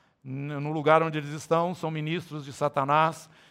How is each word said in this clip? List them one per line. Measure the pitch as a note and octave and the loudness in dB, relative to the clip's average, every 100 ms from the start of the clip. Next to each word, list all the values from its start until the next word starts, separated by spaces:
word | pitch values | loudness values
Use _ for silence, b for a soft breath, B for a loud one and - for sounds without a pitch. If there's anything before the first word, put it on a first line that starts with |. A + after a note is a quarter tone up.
| b _ | b _
no | C3 C3+ C#3+ D3 D3 | -10 -8 -6 -6 -4
lugar | D#3 D3 D#3+ | 0 6 6
onde | E3 D3+ | 4 -2
eles | C#3+ | -6
estão, | D3+ - E3 F3 | -10 0 2 2
são | F3+ D#3+ | -2 -6
ministros | D#3 D#3 E3+ - D3+ C#3 | -4 -4 -6 -6 -12 -12
de | |
Satanás. | - D3 C#3+ C#3 D3+ D#3+ D#3+ - b b | -4 -2 0 2 4 4 0 -14 b b